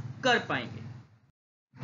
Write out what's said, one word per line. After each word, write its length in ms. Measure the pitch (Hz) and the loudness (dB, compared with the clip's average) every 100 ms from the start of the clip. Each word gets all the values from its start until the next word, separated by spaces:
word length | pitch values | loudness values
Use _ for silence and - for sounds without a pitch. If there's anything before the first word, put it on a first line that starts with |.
| - - | -8 0
कर 160 | 254 226 | 4 4
पाएंगे। 400 | - 139 117 - - - - - _ _ _ _ _ - | 4 -2 -2 -8 -10 -12 -16 -20 _ _ _ _ _ -10